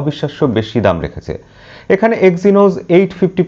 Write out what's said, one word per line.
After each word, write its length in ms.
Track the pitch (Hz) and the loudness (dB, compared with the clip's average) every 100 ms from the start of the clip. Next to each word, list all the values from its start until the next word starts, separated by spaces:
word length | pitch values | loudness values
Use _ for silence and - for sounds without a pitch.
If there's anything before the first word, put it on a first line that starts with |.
অবিশ্বাস্য 380 | 143 143 151 - 143 107 | -2 -4 -8 -4 -2 -2
বেশি 200 | 110 123 98 | -4 -2 0
দাম 100 | 82 | 0
রেখেছে। 280 | 76 - - - - - - - - | -4 -10 -6 -6 -6 -20 -20 -12 -2
এখানে 200 | 190 226 226 190 | 0 0 2 2
Exynos 460 | 175 202 196 202 180 - 170 | 2 2 4 2 0 0 2
এইট 140 | 190 - | 2 -2
ফিফটি 240 | 185 - | -4 -2